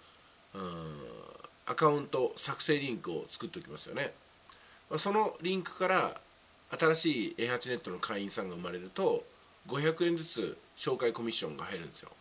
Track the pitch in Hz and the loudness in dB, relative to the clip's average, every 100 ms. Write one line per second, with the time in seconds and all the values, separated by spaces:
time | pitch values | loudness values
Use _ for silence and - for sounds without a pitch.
0 | - - - - - 95 90 85 80 73 | -20 -20 -20 -20 -14 -8 -8 -6 -8 -10
1 | 60 55 50 - - - - - 156 147 | -12 -12 -14 -16 -18 -8 -4 4 4 4
2 | 131 131 120 - - 156 - 147 139 104 | 0 0 0 2 0 2 2 2 0 -4
3 | 90 80 - - 117 87 - 110 - 123 | -4 -6 -6 -8 -8 -10 -10 -10 -6 -4
4 | 139 - - - - - - - - 151 | -6 -8 -20 -20 -20 -20 -20 -20 -4 2
5 | 196 214 208 - 170 190 170 - 185 185 | 4 4 2 0 0 0 -2 0 2 4
6 | 107 - - - - - - - 160 160 | 2 -2 -16 -20 -20 -20 -10 2 4 6
7 | 165 127 90 - 120 123 127 120 98 90 | 4 2 0 0 0 0 -2 -4 -4 -4
8 | - 101 98 110 95 87 90 90 92 - | -2 -2 0 0 -2 -6 -6 -8 -6 0
9 | 175 98 - - - - - 139 156 160 | 2 2 -2 -16 -20 -18 -6 0 2 2
10 | 170 165 156 - 92 - - - 151 123 | 2 2 0 -2 -2 -6 -12 -4 0 2
11 | 120 113 113 - 80 73 - 95 80 - | 2 0 0 0 -2 -6 -6 -6 -6 -8
12 | - - | -10 -14